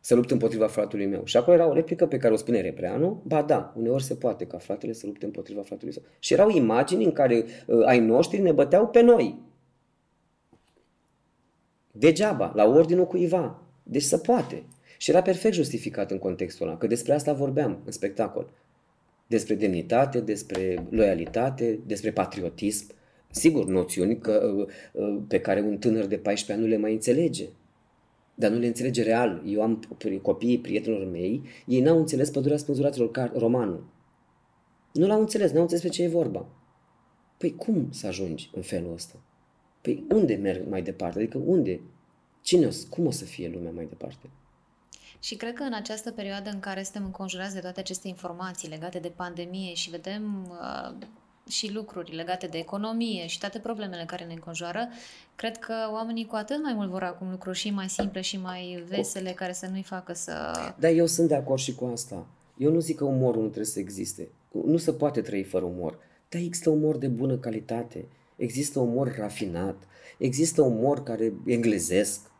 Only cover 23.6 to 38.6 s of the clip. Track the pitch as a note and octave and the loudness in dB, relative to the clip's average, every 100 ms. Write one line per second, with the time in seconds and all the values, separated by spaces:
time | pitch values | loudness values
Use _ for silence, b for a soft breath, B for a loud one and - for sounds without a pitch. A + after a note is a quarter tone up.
23.6 | F#2+ F#2 F2 - F#2 A#2 - G#2+ A2 G2+ | 2 0 0 0 0 0 2 2 2 0
24.6 | G2 B B - G#2 G#2 - G2 - F#2+ | -4 B B -4 -4 -4 -2 -2 0 0
25.6 | G#2 G2+ A#2+ A2 G2 G2+ G2+ G#2 - G#2 | 0 0 2 2 0 -2 -2 -2 -2 -2
26.6 | A2+ A2 G#2+ A2 A#2 C3 E3 - - - | 2 2 0 0 2 2 2 -2 -10 -14
27.6 | _ _ _ _ _ _ _ - A2 A#2 | _ _ _ _ _ _ _ 0 2 2
28.6 | A#2+ A#2 B2+ B2+ A2 A2+ A#2+ E2+ D2+ G#2 | 0 0 -2 0 2 4 2 0 -2 0
29.6 | A2 A2 - - A2 F#2+ - - A#2 A#2+ | 2 0 -4 -8 -6 -2 0 0 2 2
30.6 | - G2+ - G#2+ F#2+ E2+ F#2 C3 C3+ B | 2 -2 0 -2 -2 -2 -2 -2 -6 B
31.6 | - B2+ C#3 E3 D#3+ C3+ C#3+ C#3 C3 D3 | 0 4 6 6 4 0 0 0 0 0
32.6 | - C3+ C#3 B2+ A2+ C3 B2 C3 A2+ B2 | 0 0 0 2 0 0 -2 0 2 2
33.6 | G#2+ E2 - _ _ _ _ _ _ _ | 0 -4 -10 _ _ _ _ _ _ _
34.6 | _ _ _ D3 F#3 G#3+ A3 G#3 F#3+ D3 | _ _ _ 2 4 4 2 2 2 4
35.6 | E3+ E3+ F3 - F3 E3+ C3 F#2+ - - | 2 0 -2 -2 0 2 0 -4 -10 -20
36.6 | _ _ _ _ _ _ _ _ F3 - | _ _ _ _ _ _ _ _ -4 -4
37.6 | - G3+ A#2+ - G2+ F#2 F#2 D#2 - - | -2 0 0 -6 -8 -4 -6 -6 -10 -12